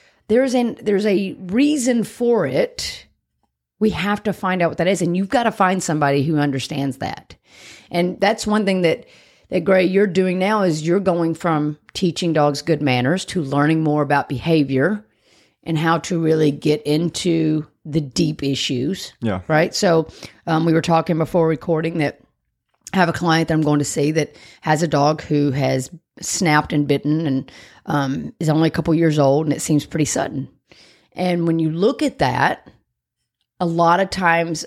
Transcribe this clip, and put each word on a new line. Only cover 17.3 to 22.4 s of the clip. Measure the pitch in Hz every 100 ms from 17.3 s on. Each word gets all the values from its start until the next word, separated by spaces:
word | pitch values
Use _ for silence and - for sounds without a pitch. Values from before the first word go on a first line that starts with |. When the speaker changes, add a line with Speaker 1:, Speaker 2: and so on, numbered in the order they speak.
| 165 160 156 156 _
Speaker 1:
the | 160 151
deep | 143 151 160 151
issues. | 139 135 - 127 139 190 - -
Speaker 2:
Yeah. | 117 95 -
Speaker 1:
Right? | 156 175
So, | - 196 165 156 - - - -
um, | 160
we | 165
were | 160
talking | 160 160 160 160
before | 160 185 160
recording | 160 - 160 160 170
that | 143 - _ _